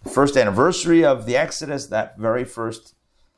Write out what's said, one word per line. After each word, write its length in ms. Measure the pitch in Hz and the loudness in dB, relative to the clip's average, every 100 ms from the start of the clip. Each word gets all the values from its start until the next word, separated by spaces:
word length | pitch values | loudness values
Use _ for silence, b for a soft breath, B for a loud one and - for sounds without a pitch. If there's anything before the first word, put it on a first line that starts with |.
the 60 | - | -4
first 280 | - 143 139 | 0 2 4
anniversary 640 | 107 98 156 175 165 170 | 2 2 0 0 2 4
of 220 | 151 131 107 | 4 2 0
the 100 | 123 | -2
Exodus, 520 | 165 - 151 139 - | -2 -6 -8 -8 -4
that 300 | 107 - - | -4 -4 -4
very 280 | 113 123 127 | -2 -2 -4
first 500 | - 113 113 _ _ _ _ _ | -8 -8 -8 _ _ _ _ _